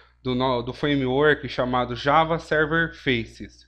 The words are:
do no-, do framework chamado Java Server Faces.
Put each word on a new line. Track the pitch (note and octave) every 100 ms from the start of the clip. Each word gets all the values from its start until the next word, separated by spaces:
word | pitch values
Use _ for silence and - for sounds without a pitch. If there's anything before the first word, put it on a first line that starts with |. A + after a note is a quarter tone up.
| _ _
do | B2+ B2
no-, | C3 A#2+
do | A#2+
framework | A#2+ D3 C#3+ B2+ C3+ D3+ C#3+ B2
chamado | - B2 B2+ B2 A#2+
Java | C3+ D#3 D#3+ D#3+
Server | - D#3 D3+ E3 E3
Faces. | - C#3 A#2+ G#2 - G2+ _